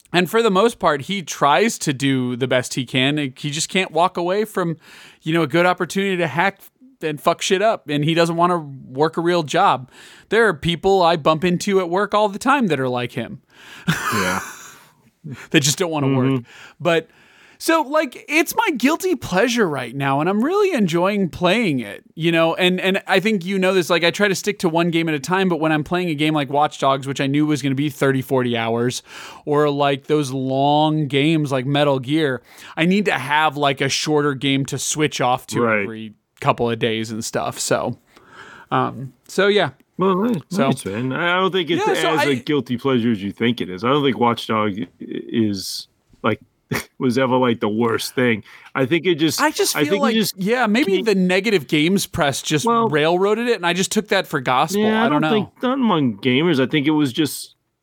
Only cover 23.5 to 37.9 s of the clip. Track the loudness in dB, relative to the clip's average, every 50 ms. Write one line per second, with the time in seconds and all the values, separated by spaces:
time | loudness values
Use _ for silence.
23.5 | -2 0 2 2 2 2 2 2 2 2 2 2 2 2 2 0 0 0 -2 -4
24.5 | -4 -2 -2 0 2 2 0 2 0 0 0 0 -2 -4 -2 -2 0 0 2 2
25.5 | 0 0 2 2 2 0 0 -2 -2 -2 -2 -2 -2 0 0 0 0 0 -2 -2
26.5 | 0 0 0 0 0 0 0 0 0 0 -2 -4 -4 -2 -2 0 2 2 2 2
27.5 | 0 0 0 0 0 0 -2 -2 -2 0 2 2 2 2 0 0 0 0 0 0
28.5 | 0 -2 -2 -2 0 0 0 -2 -2 -4 -10 -14 -18 -18 -18 -18 -20 -14 -6 -2
29.5 | 0 2 2 2 2 2 0 0 0 0 0 0 0 0 0 -2 -4 -4 -4 -2
30.5 | 0 0 2 2 4 4 2 2 2 0 -2 0 0 0 2 2 2 2 0 0
31.5 | -2 -2 -2 0 0 2 2 2 2 0 -2 -2 0 0 0 0 -2 -4 -8 -12
32.5 | -20 -20 -20 -14 -6 -2 0 0 2 0 0 0 -2 -2 -2 -2 0 2 2 0
33.5 | 0 0 0 0 0 0 -2 -2 -2 -2 -2 0 0 0 2 0 -2 -2 -2 0
34.5 | 0 0 -2 -4 -6 -6 -6 -6 -2 -2 -2 -2 0 -2 0 0 0 -2 -4 -6
35.5 | -4 -2 0 2 0 0 -2 -4 -8 -10 -12 -14 -16 _ _ _ _ _ 0 0
36.5 | 0 2 0 -2 0 0 -2 -2 -2 -2 -4 -6 -6 -8 -8 -6 -6 -4 -4 -4
37.5 | -6 -6 -2 0 0 0 0 -2